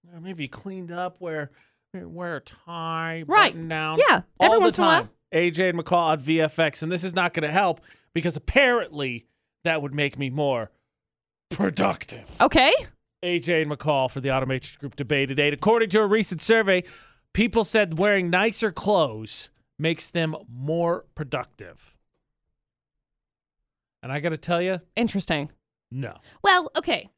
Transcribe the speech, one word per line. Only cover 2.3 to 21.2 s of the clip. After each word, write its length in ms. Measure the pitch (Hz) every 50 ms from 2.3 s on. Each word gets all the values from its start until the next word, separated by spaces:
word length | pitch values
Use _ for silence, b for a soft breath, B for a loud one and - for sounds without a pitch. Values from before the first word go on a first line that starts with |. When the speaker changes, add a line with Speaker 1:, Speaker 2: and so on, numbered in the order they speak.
| 165
Speaker 1:
a 40 | 139
tie, 840 | _ - - _ _ 170 170 165 165 165 165 160 165 165 165 165 160
Speaker 2:
Right. 260 | 147 349 427 392 277
Speaker 1:
button 160 | 180 165 165 165
down. 300 | 160 156 160 156 160 170
Speaker 2:
Yeah, 240 | 554 523 269 190 - _ _ _
every 140 | - - 440
Speaker 1:
All 0 |
the 60 | 453
Speaker 2:
once 180 | 370 339 165 -
in 60 | 202
a 20 |
while. 140 | 190 214 233
Speaker 1:
time. 80 | 226 - _ _ _ _
A 180 | - 160 175 175
J 180 | 160 160 190 185
and 100 | 170 170
McCall 200 | 160 - 175 175 170 160
on 60 | 156 156
V 200 | 127 143 160 160
F 180 | 156 151 - -
X, 240 | 165 151 - -
and 80 | 160 160
this 140 | 180 175 170
is 100 | 190 165
not 180 | 190 175 175 -
gonna 160 | 165 151 151
help 280 | 156 185 202 180 160 - b b b b b b
because 240 | _ 170 151 180 -
apparently 920 | - _ - - 262 277 254 247 233 180 - 156 147 143 131 120 117 _ _ _ _ _ _ _ _ _
that 160 | 170 160 156
would 120 | 143 143 135
make 240 | 147 147 139 - 131
me 100 | 143 131
more 400 | 127 151 147 139 131 117 110 - _ _ _ _ _ _ _ _ _ _ _ _ _ _ _ _
productive. 760 | - - 196 190 - - 190 196 170 - - - - - - - - -
Speaker 2:
Okay. 320 | 240 294 - 320 254 302 440 - - - _ _ _ _ _ _
Speaker 1:
A 160 | - 175 175 170
J 240 | 139 165 175 160
and 80 | 160 147
McCall 400 | 147 135 - 151 147 135 131 123
for 100 | - 135
the 100 | 123 135
Automatrix 480 | 131 131 131 127 131 127 - - - _
Group 180 | - 139 -
debate 320 | - 143 107 147 139 139 131
today. 200 | 135 143 143 147
According 420 | 147 - - 208 226 233 226 208
to 100 | 170 214
a 60 | 214
recent 340 | 202 208 226 208 - 185 160
survey, 400 | - - 226 226 214 196 190 180 180 b b b b b b b b b _
people 280 | 180 226 233 - 233 208
said 340 | - - 220 208 180 160 156
wearing 320 | 196 208 208 196 180 175
nicer 420 | 175 180 202 226 208 - 226 208
clothes 800 | 170 - - 202 208 185 156 131 110 110 110 - - - - - _ _ _ _ _ -
makes 320 | 147 165 165 - - -
them 240 | - 175 165 160 156 - - -
more 560 | 117 123 135 147 160 170 170 170 175 - - _ _
productive. 840 | -